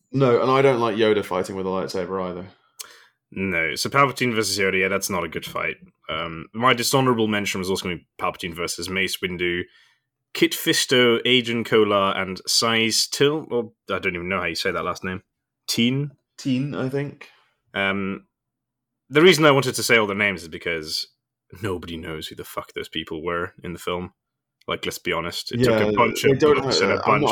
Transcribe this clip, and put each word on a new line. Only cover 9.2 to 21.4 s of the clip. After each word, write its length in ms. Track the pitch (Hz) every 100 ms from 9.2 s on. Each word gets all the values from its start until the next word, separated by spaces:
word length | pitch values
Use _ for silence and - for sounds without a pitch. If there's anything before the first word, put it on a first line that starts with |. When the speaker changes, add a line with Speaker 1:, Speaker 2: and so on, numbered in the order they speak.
| 92 87 90 87 87 _ _ _ _ _ _
Speaker 2:
Kit 200 | - 170
Fisto, 680 | - 170 151 - 127 123 113
Agen 400 | 123 127 117 117
Kolar, 480 | 107 117 104 101 98 95
and 240 | 95 92 -
Saiz 640 | - 117 113 113 107 -
Til, 360 | - 143 156 -
or 220 | 120 110 _ -
I 80 | 95
don't 160 | 90
even 140 | 87 87
know 100 | 95
how 60 | 87
you 80 |
say 160 | 82 98
that 140 | 85
last 180 | 87 85
name. 200 | 92 92 _ _ _ _ -
Teen? 460 | - 117 135 143 - _ -
Speaker 1:
Teen, 360 | 139 127 147
I 140 | 98 131
think. 380 | 139 143 - - _ _ _ _
Speaker 2:
Um, 520 | 101 98 98 95 98 _ _ _ _ _ _ _ _ _
the 120 | 143
reason 220 | 180 151
I 60 | 156
wanted 240 | 139 127
to 80 | 113
say 140 | 107 117
all 100 | 104
the 80 |
names 280 | 98 104 87
is 60 | 82
because 600 | 85 87 82 78 - - _ _ _